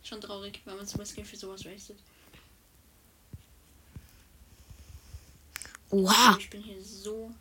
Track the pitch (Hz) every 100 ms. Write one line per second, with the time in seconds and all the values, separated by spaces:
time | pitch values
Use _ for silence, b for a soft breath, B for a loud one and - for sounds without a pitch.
0 | - 214 202 202 202 202 - 196 202 -
1 | 208 - 208 - 190 190 165 196 - 208
2 | - b b b b b - - - -
3 | - - - - - - - - - -
4 | - - - - - - - - - -
5 | - - - - - B B B - 196
6 | 185 208 247 - - 208 214 190 190 196
7 | 208 220 226 233